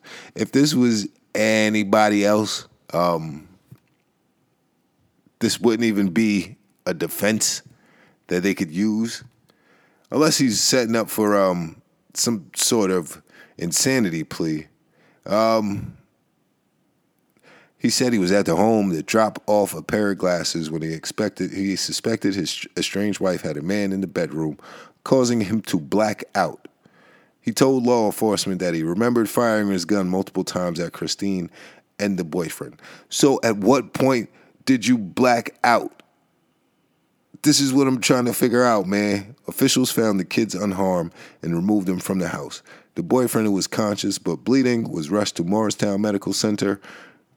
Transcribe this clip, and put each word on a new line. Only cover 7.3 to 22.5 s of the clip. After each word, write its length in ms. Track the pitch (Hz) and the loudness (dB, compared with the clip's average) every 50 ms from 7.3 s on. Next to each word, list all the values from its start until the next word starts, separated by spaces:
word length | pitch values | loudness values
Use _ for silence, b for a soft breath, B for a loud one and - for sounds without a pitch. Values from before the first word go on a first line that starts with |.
| 110 104 - - - - b b b b b b b b b b b b _ - | 0 0 0 -2 -4 -6 b b b b b b b b b b b b _ -4
that 140 | 87 90 | -2 0
they 120 | 90 98 92 | 0 0 0
could 160 | - 95 78 | -2 -4 -4
use, 540 | 78 95 107 110 107 110 113 117 - - - - _ _ _ b b b b b b b b b b b b b | -2 -2 -2 0 0 -2 -4 -4 -8 -12 -16 -20 _ _ _ b b b b b b b b b b b b b
unless 280 | - 135 156 156 - - | 0 2 2 2 4 2
he's 220 | 139 123 101 95 | 2 2 2 0
setting 360 | - - 135 131 117 110 117 | 0 2 2 2 2 2 0
up 120 | 113 101 85 | 0 -2 -2
for, 240 | - 110 107 104 104 | -2 0 2 4 4
um, 460 | 101 95 92 90 87 82 78 80 - _ _ _ _ _ _ - | 4 4 2 2 0 -4 -8 -10 -16 _ _ _ _ _ _ -6
some 360 | - - 120 117 98 - - - | -4 -2 -2 -2 -4 -6 -8 -6
sort 360 | - - - 123 113 98 92 | -4 0 0 2 2 2 2
of 320 | 92 90 78 - - - b b b b b b b | 0 -2 -2 -6 -12 -20 b b b b b b b
insanity 640 | - 92 85 78 - - 131 131 127 107 87 82 80 | -8 -6 -4 -2 0 0 2 2 2 2 0 -2 -4
plea. 440 | 76 - - - 85 80 78 76 - - _ _ _ b b b b b b b - | -6 -6 -6 -4 -2 -2 -2 -4 -6 -12 _ _ _ b b b b b b b -6
Um, 720 | - 101 107 113 113 113 113 104 101 101 107 - - - - _ _ _ _ _ _ _ _ _ _ _ _ _ _ _ _ _ _ _ _ _ _ _ _ _ _ b b b b b b b b b _ | -2 0 2 2 2 2 0 0 -2 -4 -6 -8 -12 -14 -18 _ _ _ _ _ _ _ _ _ _ _ _ _ _ _ _ _ _ _ _ _ _ _ _ _ _ b b b b b b b b b _
he 120 | - 117 | -2 0
said 220 | - - 127 123 | 0 0 2 2
he 60 | 117 101 | 2 2
was 100 | 90 87 | 2 2
at 160 | 98 101 95 | 2 2 2
the 80 | - 82 | 2 2
home 380 | 87 104 113 113 107 101 95 | 2 2 4 2 2 2 0
to 100 | 82 76 | -2 -2
drop 400 | 76 - - 110 110 104 - - - - | -2 0 2 2 2 2 -2 -4 -2 0
off 260 | 104 104 101 - 85 | 2 2 2 0 -4
a 80 | 80 | -8
pair 300 | - - 113 104 104 101 | -6 -2 -2 0 0 0
of 60 | 95 80 | -2 0
glasses 520 | 95 90 87 85 80 - - 85 80 78 | 0 0 0 0 -2 -4 -4 -4 -4 -4
when 120 | 82 80 | -6 -6
he 100 | 78 80 | -6 -6
expected, 600 | 80 80 - - - - 107 98 - - 95 - | -6 -8 -10 -8 -6 -4 -4 -4 -4 -6 -6 -6
he 220 | - 95 98 98 92 | -4 -4 -2 -2 -2
suspected 600 | - - - - - - 117 113 - - 101 95 | -4 -4 -6 -6 -6 -4 -4 -2 0 0 -2 0
his 160 | 98 78 | -2 -4
estr-, 280 | - | -4